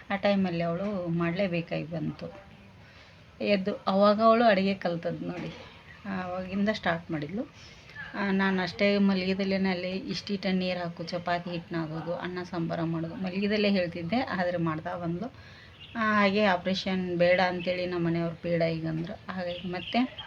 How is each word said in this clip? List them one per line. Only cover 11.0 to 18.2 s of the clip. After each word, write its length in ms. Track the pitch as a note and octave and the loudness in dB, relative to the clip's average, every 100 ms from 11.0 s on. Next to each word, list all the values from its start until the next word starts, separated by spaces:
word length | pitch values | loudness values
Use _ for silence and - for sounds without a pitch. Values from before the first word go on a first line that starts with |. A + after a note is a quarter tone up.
ಚಪಾತಿ 460 | E3+ F3 F3 F3 F3 | -6 -6 -2 -2 -2
ಹಿಟ್ಟು 260 | F3 E3+ E3+ | -8 -6 -6
ನಾದೋದು, 400 | D#3 D#3+ D#3+ F3 | -4 -6 -6 -6
ಅನ್ನ 240 | F3+ F3+ | -6 -8
ಸಾಂಬಾರು 420 | F3+ F3+ E3 E3+ E3 | -6 -4 -4 -2 -2
ಮಾಡೋದು, 300 | E3 E3 - | -2 -4 -6
ಮಲಗಿದಲ್ಲೇ 540 | F#3 F#3 G3+ G#3+ G3+ | -6 -2 0 2 4
ಹೇಳ್ತಿದ್ದೆ, 500 | G3+ F3 F3 E3+ A3+ | 2 0 -4 -2 -2
ಆದರೆ 380 | C4+ F3+ F3+ F3 | -2 -2 0 0
ಮಾಡ್ತಾ 400 | E3 D#3 E3+ F3+ | 0 -2 -4 -6
ಬಂದ್ಲು. 360 | E3+ E3+ F3 - - - - - - A#3 | -4 -4 -6 -12 -20 -20 -20 -20 -10 -2
ಆ, 240 | A3 G#3+ | 2 4
ಹಾಗೆ 260 | G3+ G3+ G#3 | 4 4 4
ಆಪ್ರೇಷನ್ 720 | F3+ F3+ F#3+ G3 F#3 F3+ F3 | 4 0 -2 -2 -2 0 2
ಬೇಡ 240 | F3 F3+ | 4 6
ಅಂಥೇಳಿ 440 | F#3 F3+ F3+ F3+ F3+ | 4 2 -2 -2 -2
ನಮ್ಮ 220 | F3 E3+ | 0 0
ಮನೆಯವ್ರು 320 | E3 | 0